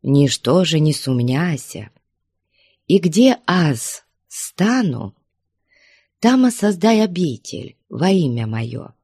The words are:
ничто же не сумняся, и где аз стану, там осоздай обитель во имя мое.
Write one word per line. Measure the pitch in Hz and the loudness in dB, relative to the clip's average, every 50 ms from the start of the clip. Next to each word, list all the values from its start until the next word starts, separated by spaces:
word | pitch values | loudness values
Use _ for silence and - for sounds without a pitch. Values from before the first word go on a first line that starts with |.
ничто | - 135 139 143 143 131 - - - 120 143 185 185 | 0 2 4 4 4 2 0 -2 0 2 2 2 2
же | 151 160 156 | 2 0 2
не | 151 156 147 | 2 0 0
сумняся, | - - 131 131 123 120 123 127 143 170 180 156 127 - - - - 107 - _ _ _ _ _ _ _ _ _ _ _ _ _ _ _ _ _ _ _ | -2 -4 -2 -2 0 0 0 0 -2 -2 -2 -4 -6 -8 -14 -16 -16 -16 -16 _ _ _ _ _ _ _ _ _ _ _ _ _ _ _ _ _ _ _
и | - 180 | 2 2
где | 196 170 180 156 202 254 262 - - _ | 4 4 2 4 4 4 4 4 2 _
аз | - 180 180 170 151 135 110 - - - - _ _ _ _ _ | -2 0 2 2 2 0 -2 -6 -12 -12 -14 _ _ _ _ _
стану, | _ - - - - _ - 180 214 247 262 226 175 123 - - 98 _ _ _ _ _ _ _ _ _ _ _ _ _ _ _ _ _ _ _ _ _ _ | _ -16 -14 -14 -14 _ -2 0 0 2 0 0 -2 -4 -6 -8 -12 _ _ _ _ _ _ _ _ _ _ _ _ _ _ _ _ _ _ _ _ _ _
там | - 233 254 262 254 | 2 4 4 4 2
осоздай | 247 226 - - 208 202 170 180 220 226 214 220 | 2 0 0 -2 -2 0 2 2 2 4 4 2
обитель | 196 175 175 185 151 120 - _ - - - - 135 - _ _ | 0 0 -2 -2 -2 -4 -8 _ -14 -14 -14 -14 -14 -18 _ _
во | _ 123 120 156 190 | _ -6 -2 0 2
имя | 196 185 160 131 117 117 113 | 2 2 0 0 -2 -4 -4
мое. | 110 110 113 113 117 120 - - - _ _ | -6 -6 -6 -8 -8 -10 -14 -14 -16 _ _